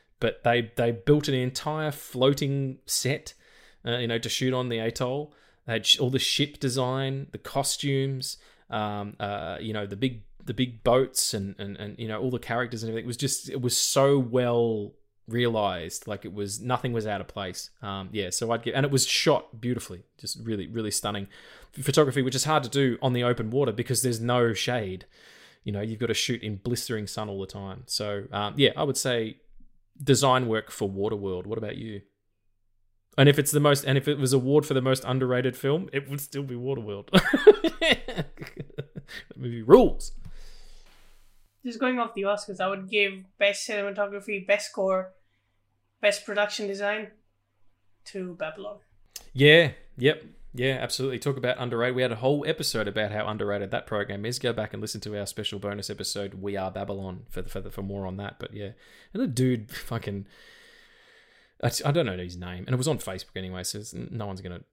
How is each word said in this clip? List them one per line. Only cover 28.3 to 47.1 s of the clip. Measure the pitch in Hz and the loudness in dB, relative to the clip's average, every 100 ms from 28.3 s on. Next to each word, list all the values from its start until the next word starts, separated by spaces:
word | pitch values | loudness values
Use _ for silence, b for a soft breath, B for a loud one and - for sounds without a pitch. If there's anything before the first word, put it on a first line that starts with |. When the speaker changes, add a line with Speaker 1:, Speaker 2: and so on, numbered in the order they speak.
Speaker 1:
um, | 101 104 139 | -4 -2 4
yeah, | 135 - | 4 4
I | |
would | 151 131 | 0 0
say | 131 120 110 - _ - - _ _ - | -2 -2 -2 -8 _ -20 -20 _ _ -4
design | 139 123 135 127 123 | 4 6 6 4 4
work | 110 - | 0 -2
for | - 104 | -4 -4
Waterworld. | 95 104 107 98 90 90 | -2 -2 -2 -4 -4 -6
What | 113 | -6
about | 107 107 | -6 -8
you? | 110 101 - _ _ _ _ _ _ _ _ _ _ - | -10 -12 -14 _ _ _ _ _ _ _ _ _ _ 6
And | 143 | 8
if | 143 | 8
it's | 139 | 4
the | 147 | 4
most, | 147 139 | 6 4
and | 135 135 | 4 2
if | 135 | 2
it | 147 | 2
was | 131 | 4
award | 135 127 147 143 | 4 6 4 4
for | |
the | 131 | 2
most | 127 131 - | 4 2 2
underrated | 131 127 123 127 127 | 0 2 2 0 0
film, | 135 156 185 | 0 0 -2
it | 135 135 | -6 -6
would | 143 | -8
still | - 139 | -8 -8
be | 139 123 | -6 -6
Waterworld. | 127 135 107 101 - | -4 -4 -6 -8 -6
<laughs> | 190 - 262 - 415 330 - 330 269 - 233 147 - - - 147 - 139 - - B B | -6 -2 6 8 8 6 0 2 2 0 -8 -8 -10 -14 -14 -14 -14 -14 -14 -16 B B
That | - | -10
movie | 123 117 | -8 -2
rules. | 113 240 240 - - - b b b b b b b b b b - - _ _ 247 | 12 12 12 4 -6 -10 b b b b b b b b b b -20 -20 _ _ -12
Speaker 2:
Just | 226 | -2
going | 254 254 | 0 0
off | 226 | -2
the | 214 | -2
Oscars, | 196 202 - 185 | 0 0 -4 -4
I | 190 | -2
would | 196 190 | -2 -2
give | 214 202 190 190 - | 2 2 0 -14 2
best | 202 202 - | 2 2 -2
cinematography, | 208 202 196 202 202 196 202 185 | -4 -4 -2 -4 -4 -6 -4 0
best | 208 - | 0 0
score, | - 190 185 185 - _ _ _ _ _ _ _ _ | -2 0 0 -2 -10 _ _ _ _ _ _ _ _
best | 208 202 - | 0 0 -2
production | 202 208 208 208 | -2 0 -2 -6
design | 196 202 214 208 | -4 -2 -2 -6